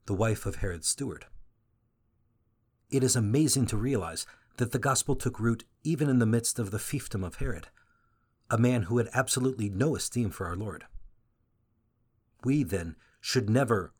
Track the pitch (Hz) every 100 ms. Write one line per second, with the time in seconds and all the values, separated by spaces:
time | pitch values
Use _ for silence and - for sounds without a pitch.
0 | - 95 110 107 - - 101 85 - -
1 | 135 73 - - - _ _ _ _ _
2 | _ _ _ _ _ _ _ _ - 135
3 | 127 123 104 131 156 139 120 104 120 123
4 | 82 80 - - _ - 117 127 135 131
5 | - 135 127 - 113 113 - _ 156 165
6 | 147 127 110 117 - - 104 101 - 143
7 | - 101 90 - - 80 - _ _ _
8 | _ _ _ _ - 113 123 123 87 120
9 | 113 127 135 - 127 120 104 95 143 139
10 | - 117 107 - 90 87 107 - - -
11 | - - _ _ _ _ _ _ _ _
12 | _ _ _ _ 123 147 110 95 82 -
13 | _ _ - 131 104 120 127 107 82 _